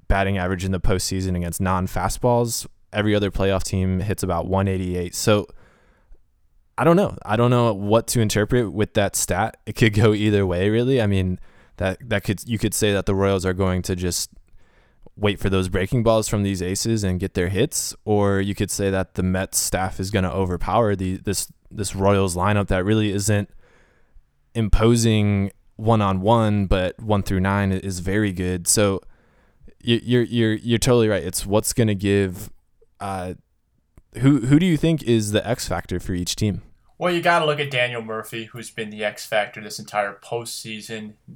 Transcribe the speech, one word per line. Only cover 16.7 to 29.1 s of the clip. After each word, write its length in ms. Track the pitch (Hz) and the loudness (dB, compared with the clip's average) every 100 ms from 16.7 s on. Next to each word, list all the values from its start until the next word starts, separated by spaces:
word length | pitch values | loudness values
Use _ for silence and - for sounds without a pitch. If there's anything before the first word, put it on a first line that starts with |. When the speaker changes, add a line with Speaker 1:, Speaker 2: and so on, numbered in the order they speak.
| 98 113 113 | -4 -2 0
Speaker 1:
and 160 | 98 90 | 0 -2
get 140 | 92 | -2
their 140 | - 87 | -2 0
hits, 460 | 95 147 - - - | 0 0 -2 -8 -8
or 360 | - 104 101 98 | 0 2 2 2
you 140 | 98 | 0
could 160 | - 98 | -2 -4
say 200 | - 98 | -2 -2
that 240 | 95 92 | -2 -4
the 80 | - | -2
Mets 360 | 92 92 95 - | -2 -2 -2 -4
staff 400 | - 95 92 - | -2 -2 -2 -4
is 100 | 95 | -2
gonna 200 | 101 92 | 0 0
overpower 640 | 95 92 87 - 104 110 95 | -2 -2 -2 0 2 2 0
the, 200 | 92 95 | -2 -4
this, 340 | - 92 - - - | -4 -4 -6 -12 -16
this 240 | 113 98 | -8 -6
Royals 420 | 95 98 98 95 87 | 2 4 4 2 0
lineup 320 | 95 104 95 | 2 2 2
that 160 | 95 | 0
really 260 | 95 110 107 | 2 2 2
isn't 400 | 98 98 104 101 - - _ _ _ _ - _ _ _ | 0 0 0 -2 -12 -20 _ _ _ _ -20 _ _ _
imposing 960 | 113 107 - 113 120 113 107 104 101 98 - _ - | -4 0 4 4 4 4 2 2 0 -2 -8 _ -4
one-on-one, 920 | 110 113 101 92 98 117 110 104 95 | 0 2 2 0 2 4 4 0 2
but 340 | 98 92 - | 0 0 -4
one 220 | 107 104 | -2 0
through 180 | - 95 | 0 0
nine 320 | 95 101 98 | 0 0 0
is 260 | 95 98 87 | -2 -4 -6
very 320 | 87 101 104 | -2 0 0
good. 360 | 90 90 90 85 | -2 -4 -4 0
So 320 | - 104 95 - | 2 2 0 -8